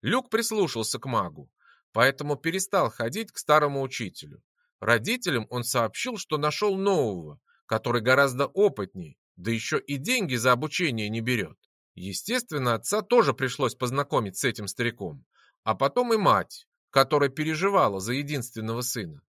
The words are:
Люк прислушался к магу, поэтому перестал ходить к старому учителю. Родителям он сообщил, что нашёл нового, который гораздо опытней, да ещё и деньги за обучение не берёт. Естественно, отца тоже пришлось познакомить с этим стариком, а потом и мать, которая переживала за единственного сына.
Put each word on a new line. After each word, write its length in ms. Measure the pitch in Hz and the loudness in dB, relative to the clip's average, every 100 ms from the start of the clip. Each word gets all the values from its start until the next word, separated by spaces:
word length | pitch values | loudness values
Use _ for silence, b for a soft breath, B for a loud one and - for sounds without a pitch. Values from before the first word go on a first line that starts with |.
Люк 280 | 107 233 262 | 0 -2 0
прислушался 680 | 220 226 220 175 113 110 127 | -2 -2 0 0 0 -4 -6
к 80 | 139 | -4
магу, 440 | 120 90 76 69 _ b b b | -2 -2 -8 -20 _ b b b
поэтому 440 | 107 127 135 147 143 | 2 4 2 -4 -4
перестал 540 | 165 180 185 196 131 | -2 -4 0 2 0
ходить 420 | - 117 175 226 | 0 -6 -4 -10
к 60 | - | -10
старому 440 | - 151 147 139 | 4 4 4 0
учителю. 600 | 135 131 104 - 73 69 _ _ _ _ | -4 -6 -8 -10 -20 -20 _ _ _ _
Родителям 680 | 104 117 123 247 214 135 107 | 2 2 2 -2 0 -2 -2
он 140 | 123 | -8
сообщил, 540 | 117 127 113 - 254 220 | -2 0 0 -2 -8 -8
что 200 | - 156 | -6 -2
нашёл 380 | 151 147 208 190 | -2 0 0 2
нового, 640 | 196 185 123 92 78 73 _ _ _ | 2 2 2 -2 -8 -16 _ _ _
который 360 | 110 - 120 | -2 0 0
гораздо 440 | 110 131 139 127 139 | 4 6 6 2 -2
опытней, 720 | 180 202 - 95 95 82 - _ - | 2 2 2 -8 -8 -14 -16 _ -10
да 140 | 87 | -4
ещё 280 | 113 - 156 | -4 -2 -4
и 180 | - 139 | -4 -6
деньги 400 | 151 254 180 123 | -2 -2 0 0
за 160 | 120 | 2
обучение 560 | 123 147 - 175 117 104 | 2 2 -2 -2 -2 -4
не 120 | 113 | -4
берёт. 380 | 113 123 87 - _ _ _ | -2 -2 -2 -8 _ _ _
Естественно, 800 | - 90 92 - 247 247 151 127 | -14 -10 -10 -4 -4 -4 -2 0
отца 260 | 113 - 208 | 0 0 -4
тоже 300 | 208 240 165 | 2 4 4
пришлось 420 | - 131 - 131 | 2 -2 0 -2
познакомить 640 | - 123 131 143 143 104 92 | -2 -4 -2 0 0 -2 -2
с 80 | |
этим 240 | 135 113 104 | -4 -4 -8
стариком, 560 | - 120 110 95 73 _ b b b | -4 -4 -4 -10 -10 _ b b b
а 100 | - | -4
потом 380 | 180 135 - 247 | 0 0 2 2
и 60 | 220 | 4
мать, 500 | 175 104 85 - _ _ _ | 4 4 2 -10 _ _ _
которая 400 | 139 131 147 143 | 2 4 4 2
переживала 680 | 143 151 156 190 196 127 98 | 0 -4 0 2 4 4 2
за 120 | 98 | -4
единственного 680 | 127 143 147 117 - 110 113 | -4 -4 -6 -6 -8 -6 -4
сына. 400 | 120 120 90 73 | -4 -6 -8 -12